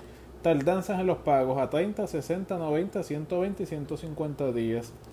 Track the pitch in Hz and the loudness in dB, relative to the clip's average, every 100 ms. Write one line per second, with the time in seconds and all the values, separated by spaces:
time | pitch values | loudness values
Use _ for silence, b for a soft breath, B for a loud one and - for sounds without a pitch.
0 | B B B - 170 156 139 185 175 185 | B B B 0 4 4 4 2 2 0
1 | 185 165 - 139 131 131 127 147 196 214 | 2 2 4 4 4 2 2 2 0 0
2 | 196 160 - 175 185 180 160 151 190 202 | -2 -2 -2 -2 -2 -2 0 0 0 -2
3 | 170 151 156 180 190 196 190 156 139 151 | -4 -4 -2 -2 0 -2 -6 -6 -6 -6
4 | 165 151 151 139 139 120 113 117 117 - | -6 -6 -4 -2 0 0 0 0 -4 -12
5 | B | B